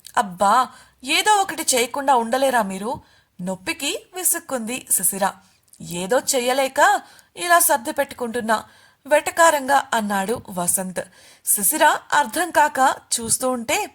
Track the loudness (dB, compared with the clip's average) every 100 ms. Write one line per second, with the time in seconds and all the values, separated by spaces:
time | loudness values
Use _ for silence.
0 | -6 -4 -4 0 2 4 2 -6 -20 _
1 | -2 0 4 2 2 -4 -2 0 0 -2
2 | 2 2 2 0 2 2 0 -4 -8 -10
3 | _ _ _ -12 -8 -8 -8 -6 -6 -6
4 | -10 -6 -4 -4 -4 -6 -6 -8 -4 -2
5 | -2 0 -2 -4 _ _ _ -20 -12 -8
6 | 0 0 0 -2 0 0 0 2 2 2
7 | -4 -20 _ -8 2 4 4 0 -2 -4
8 | -4 -4 -8 -6 -2 -2 -4 _ _ _
9 | 0 0 0 4 4 4 2 0 2 -2
10 | -2 -2 -2 -6 -8 -6 -2 -2 -4 -8
11 | -10 _ -20 -12 -4 -2 0 2 2 2
12 | 0 0 0 -2 0 2 2 4 2 2
13 | -6 -6 -2 -2 -2 -4 -2 -2 -4